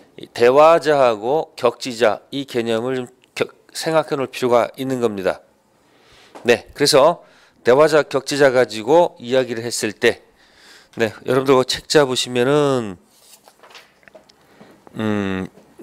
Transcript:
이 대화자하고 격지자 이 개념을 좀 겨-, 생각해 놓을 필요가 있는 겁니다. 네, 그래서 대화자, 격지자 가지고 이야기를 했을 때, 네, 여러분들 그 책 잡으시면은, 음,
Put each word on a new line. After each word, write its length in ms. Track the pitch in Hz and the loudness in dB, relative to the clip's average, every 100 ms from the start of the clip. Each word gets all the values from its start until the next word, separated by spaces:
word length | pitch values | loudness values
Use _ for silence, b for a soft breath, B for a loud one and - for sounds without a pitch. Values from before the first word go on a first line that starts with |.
| b - | b -20
이 100 | - | -12
대화자하고 1300 | - 120 135 160 165 139 143 127 107 113 156 - - | 2 4 6 6 4 2 2 2 0 -4 -4 -6 -4
격지자 640 | 120 - 131 113 113 101 - | -4 -4 -10 0 0 0 -8
이 140 | 139 | -12
개념을 520 | 135 123 113 113 123 131 | -8 -6 -4 -4 -4 -8
좀 100 | 123 _ _ | -10 _ _
겨-, 120 | - - _ _ | -6 -6 _ _
생각해 380 | - 165 160 151 143 | -10 -2 -2 -2 -6
놓을 120 | 127 | -6
필요가 400 | - 123 120 104 - | -4 0 2 0 -4
있는 240 | 131 127 | -6 -4
겁니다. 400 | 117 101 90 - _ _ _ _ b b b b b - | -4 -2 -6 -6 _ _ _ _ b b b b b -8
네, 260 | 120 113 - | 0 0 -2
그래서 500 | - 143 139 151 170 b b b b | -4 2 4 4 0 b b b b
대화자, 380 | - 135 156 151 | 0 4 4 2
격지자 480 | 139 139 - 143 143 | 0 -6 -6 2 2
가지고 640 | 127 120 110 110 165 175 - | 4 0 -2 2 2 2 -4
이야기를 460 | 120 131 120 113 | -4 -2 -2 -6
했을 280 | 117 - 110 | -8 -6 -6
때, 300 | - 117 - _ b b b b b b - | -2 -2 -2 _ b b b b b b -4
네, 160 | 110 - - | -4 -4 -4
여러분들 280 | 131 131 131 | -2 2 2
그 80 | |
책 240 | 127 - - | 2 -6 0
잡으시면은, 1080 | 160 135 123 123 123 123 147 143 131 107 87 _ _ _ - _ _ _ - _ _ - - _ _ b b b b - - | 2 2 -2 -4 -2 0 0 0 -2 -4 -12 _ _ _ -20 _ _ _ -20 _ _ -20 -20 _ _ b b b b -20 -8
음, 520 | 110 104 98 92 92 _ _ _ | -4 -4 -4 -6 -10 _ _ _